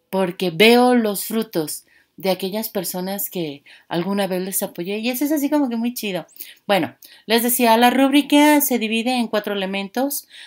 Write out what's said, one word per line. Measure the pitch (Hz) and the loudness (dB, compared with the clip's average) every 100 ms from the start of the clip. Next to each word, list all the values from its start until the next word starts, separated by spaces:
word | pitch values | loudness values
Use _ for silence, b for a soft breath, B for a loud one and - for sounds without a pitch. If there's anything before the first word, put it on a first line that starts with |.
| - | -6
Porque | 190 185 175 185 | -2 -2 -2 -2
veo | 160 220 240 247 | 4 6 6 6
los | 247 214 196 | 4 0 -4
frutos | - 226 220 170 151 - _ b b - | -4 -6 -4 -4 -4 -8 _ b b -6
de | 190 | -2
aquellas | 180 190 214 220 | -2 -2 -6 -6
personas | 208 175 185 185 202 - | -6 -6 -6 -6 -6 -8
que | 185 156 143 _ B B | -6 -8 -10 _ B B
alguna | 165 180 202 190 | -4 -2 -2 -2
vez | 185 | -4
les | 190 185 | -4 -6
apoyé, | 190 - 175 208 | -6 -8 -8 -6
y | 226 | -4
eso | 247 | -4
es | 285 | -2
así | 311 277 | 0 0
como | 294 262 | 0 -2
que | 233 | -2
muy | 233 | -4
chido. | 247 208 180 - B B B - | -4 -6 -6 -10 B B B -2
Bueno, | 196 131 - B B - | 0 0 -8 B B -2
les | 226 | 0
decía, | 233 240 233 226 | 0 2 4 6
la | 240 | 4
rúbrica | 247 269 285 285 294 302 294 | 4 4 2 4 4 6 4
se | 285 247 | 2 -2
divide | 214 226 226 254 | -2 -2 -2 -2
en | 226 | -2
cuatro | 214 208 | -2 -2
elementos. | 202 190 196 196 240 277 - - B | -4 -4 -6 -6 -4 -4 -6 -12 B